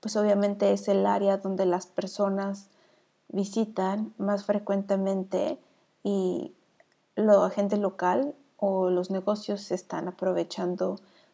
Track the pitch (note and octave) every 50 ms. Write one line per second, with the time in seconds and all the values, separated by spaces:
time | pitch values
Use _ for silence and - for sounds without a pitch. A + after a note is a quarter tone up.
0 | - A3 - G#3+ G#3 G#3 G3+ G3+ G3+ G3+ G3+ G3+ G#3 G3 G3+ G3 G3+ - G3+ G3
1 | G3 G3+ G3+ G3+ G3+ G3 G3 G3 G3 G3 F#3+ F#3 F#3+ F3+ F3 F#3 F#3 - _ -
2 | G3 F#3+ - - G3+ G3 G3 G3 G3 G3 G3+ G3 - _ _ _ _ _ _ _
3 | _ _ _ _ _ _ - F#3+ G3+ G3 - A3+ A3+ G#3+ - - F#3 F#3+ G3 G#3+
4 | G#3+ A3 - - G3+ G3 G#3 G3+ G3+ - G#3 G#3 G#3 - G3+ G3 G3 G3 G3+ G3
5 | G3 G3 G3 F#3+ F#3 F#3+ - F3+ F#3+ - F3 - _ _ _ _ _ _ _ _
6 | _ G3+ G3+ G3 F#3 F#3 F3+ - - - - _ _ _ _ _ _ _ _ _
7 | _ _ _ - G#3+ G#3+ G#3 - F3+ F#3+ F#3 - G3+ G3 G#3+ G#3 G3+ F#3+ F#3+ -
8 | F3+ F3+ F#3 A#3 C4+ C#4+ - - _ _ _ _ - G3 F#3+ F#3+ F#3 F#3 F3+ F3+
9 | F3+ F#3 F#3+ F#3+ F#3 - G#3+ G#3+ G#3 - G#3 G3+ - - F3+ F#3 - _ - E3+
10 | E3 F3+ F3+ - - F#3 F#3 F3 E3+ E3+ - - F#3 F3 F3+ F3 F#3 F#3 G3 G3+
11 | - _ _ _ _ _